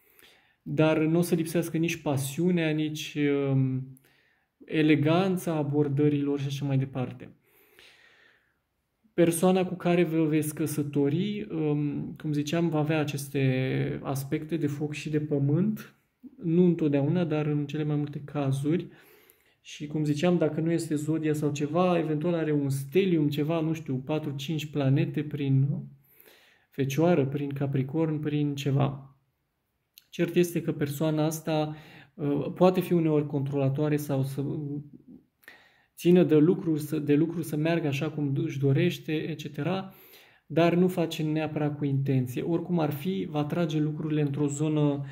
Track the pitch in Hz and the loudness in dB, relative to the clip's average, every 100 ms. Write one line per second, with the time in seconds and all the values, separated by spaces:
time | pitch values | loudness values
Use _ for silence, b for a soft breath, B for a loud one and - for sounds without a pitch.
0 | b b b b b b - 147 156 156 | b b b b b b -4 2 2 4
1 | 156 170 170 170 160 170 - 165 165 - | 2 2 2 0 0 -2 -2 0 -2 -2
2 | 156 135 - - 175 175 160 151 151 151 | -2 -2 -2 0 2 2 2 0 -2 -6
3 | - 147 147 143 139 135 131 131 131 - | -6 -2 0 2 2 2 2 -2 -8 -16
4 | b b b b b _ - 160 156 147 | b b b b b _ -4 2 4 4
5 | 143 170 196 180 180 156 143 147 143 139 | 4 4 2 0 -2 -2 0 0 2 2
6 | 147 143 139 143 135 - 143 135 135 135 | 2 2 0 -2 -4 -4 -2 0 -2 -4
7 | 120 120 - - b b b b b b | -8 -8 -18 -20 b b b b b b
8 | b b b b b b b _ _ _ | b b b b b b b _ _ _
9 | _ - 170 170 185 185 185 175 180 175 | _ 2 2 4 4 2 0 -2 0 2
10 | 165 160 160 156 147 - 147 151 139 143 | 2 2 2 0 -2 -4 -4 -4 -2 0
11 | 139 156 208 208 - 160 151 147 147 143 | 2 2 -2 -4 -6 -4 0 0 -2 -4
12 | 156 - 156 147 147 170 170 151 151 160 | -8 -8 -4 -2 -2 0 0 0 0 0
13 | 147 139 - 139 135 127 131 135 139 147 | -2 -6 -4 0 2 2 0 0 -2 -4
14 | 147 135 - 156 156 165 147 143 151 151 | -6 -6 -4 -6 -4 -2 -2 -2 -6 -6
15 | 156 151 147 147 139 156 214 214 - _ | -4 -2 0 0 2 2 2 -2 -8 _
16 | _ _ - - 175 170 180 165 156 143 | _ _ -20 -8 0 4 6 4 2 2
17 | 143 180 165 151 151 147 143 151 151 147 | 2 0 0 0 0 -2 -2 -4 -2 -2
18 | 147 151 - 147 139 135 147 175 - B | -2 -8 -8 -4 -2 0 0 0 -2 B
19 | B B B B B B - - 147 156 | B B B B B B -20 -14 -6 -2
20 | 151 147 180 175 160 151 160 165 - 147 | 0 2 2 4 2 0 0 0 -2 -4
21 | 147 156 156 151 147 143 143 165 185 170 | -2 -2 0 0 -2 -2 -2 2 2 2
22 | 151 151 170 170 151 147 139 135 - 185 | 0 -2 0 0 0 0 0 -2 0 2
23 | 196 165 147 147 147 165 156 160 - 127 | 4 4 2 0 0 0 0 -4 -4 -6
24 | - 156 147 135 - 156 151 151 135 139 | -4 -4 -4 -6 -4 -6 -4 0 2 4
25 | 170 156 147 147 139 135 135 - - - | 2 -2 -4 -4 2 4 2 0 -8 -16
26 | b b b b b b b - 135 139 | b b b b b b b -4 -2 2
27 | 170 170 135 143 143 139 139 135 131 160 | 4 4 2 -2 -6 -4 -2 -2 -2 -2
28 | 160 151 151 147 147 139 143 135 135 - | -2 -2 -2 -2 -2 -2 0 0 0 -4
29 | - _ _ _ _ _ _ _ _ _ | -14 _ _ _ _ _ _ _ _ _
30 | _ - 170 175 175 165 160 147 143 139 | _ -4 0 2 2 0 -4 -2 -2 -2
31 | 160 151 156 156 - 156 151 151 B B | 0 0 0 -2 -2 -2 -2 -6 B B
32 | B - 147 143 - - 180 185 175 175 | B -6 -2 -2 -2 4 4 4 2 2
33 | 160 151 147 143 139 139 135 135 151 147 | 4 2 0 -2 -2 0 0 0 0 0
34 | 147 135 131 - 143 165 143 143 - - | 0 -2 -2 -4 -4 -4 -6 -8 -10 -18
35 | - - _ _ B B B B B - | -20 -20 _ _ B B B B B -2
36 | 170 180 151 151 156 190 165 151 151 156 | 6 6 8 6 6 4 0 -2 -2 -2
37 | 143 143 165 175 - 147 160 170 151 135 | 2 4 2 -2 -4 -2 0 0 0 -2
38 | 156 147 143 139 160 135 139 143 175 175 | -4 -2 -2 -2 -2 0 2 4 2 -2
39 | - 156 - 151 147 147 151 190 190 B | -4 -4 -4 -8 -10 -6 -4 -4 -6 B
40 | B B B B B 151 170 175 180 180 | B B B B B 2 4 4 2 2
41 | 165 - 156 156 156 151 147 143 143 135 | -4 -2 -2 -2 -2 -2 -2 -2 -2 0
42 | 135 131 123 156 156 170 170 175 147 147 | 2 0 0 -4 -2 -2 0 -2 0 -2
43 | 185 190 180 151 147 170 165 156 151 151 | -4 -4 -4 -4 -2 -2 0 0 -2 -2
44 | 156 151 147 135 147 143 156 151 147 139 | -2 0 0 0 -2 0 0 2 2 0
45 | 139 | -6